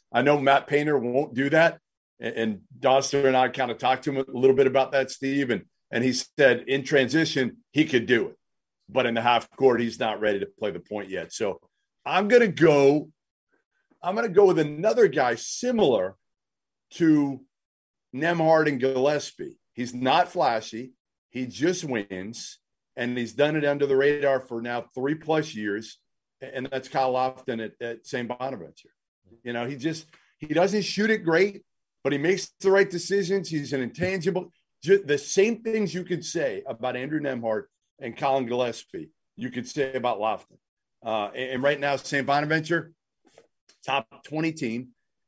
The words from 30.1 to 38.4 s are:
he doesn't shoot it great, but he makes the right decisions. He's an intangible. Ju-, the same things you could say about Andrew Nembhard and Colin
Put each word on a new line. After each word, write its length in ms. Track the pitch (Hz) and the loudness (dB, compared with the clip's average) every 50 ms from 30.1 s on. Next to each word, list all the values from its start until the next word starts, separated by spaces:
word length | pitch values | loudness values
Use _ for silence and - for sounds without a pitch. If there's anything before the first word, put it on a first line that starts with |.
| _ _ _ _ _ | _ _ _ _ _
he 80 | - 151 151 151 | -12 -6 -2 2
doesn't 300 | 165 185 190 208 208 175 | 2 2 2 2 0 -2
shoot 260 | - - 190 214 214 | -2 -2 0 0 2
it 140 | 220 - 165 | 0 0 0
great, 400 | 165 160 170 196 208 196 - _ _ _ _ _ _ _ _ - | 2 2 4 2 2 0 -6 _ _ _ _ _ _ _ _ -4
but 100 | 139 143 | -2 -2
he 60 | 139 | 0
makes 320 | 151 175 196 190 - - _ - | 2 0 0 0 -2 -10 _ -2
the 100 | - 190 | 2 4
right 180 | 190 196 190 | 4 4 4
decisions. 600 | 196 175 170 - - 196 202 185 165 196 196 160 165 | 2 0 -6 -4 -2 0 0 0 0 -2 -2 -2 -4
He's 240 | 165 147 143 117 143 | -6 -6 -4 -4 -4
an 80 | 135 | -4
intangible. 720 | 123 117 - 156 180 185 190 185 151 190 170 185 180 - _ _ _ _ _ _ - | -4 -4 -6 -4 -4 -4 -4 -2 -2 -2 -2 -4 -6 -10 _ _ _ _ _ _ 2
Ju-, 200 | 160 196 202 196 | 4 4 4 4
the 140 | 139 147 | 2 -2
same 460 | 143 - - - 190 202 233 233 226 - | -2 -2 -2 2 2 2 2 0 -2 -4
things 280 | 226 220 220 202 156 | -4 -2 -2 -2 -2
you 120 | 165 185 180 | -4 -6 -6
could 200 | - 180 139 - | -6 -6 -6 -6
say 380 | - - 170 143 123 98 101 - | -6 -4 -4 -4 -4 -4 -6 -8
about 280 | - 117 113 123 127 123 | -10 -10 -6 -6 -6 -6
Andrew 240 | 123 131 151 156 151 | -6 -6 -6 -6 -4
Nembhard 440 | 147 135 131 120 117 113 110 104 101 - _ _ _ _ _ | -4 -4 -4 -4 -2 -2 -2 -4 -4 -10 _ _ _ _ _
and 180 | - 135 117 110 | -14 -12 -12 -8
Colin 300 | - 147 135 135 135 | -4 -2 0 0 0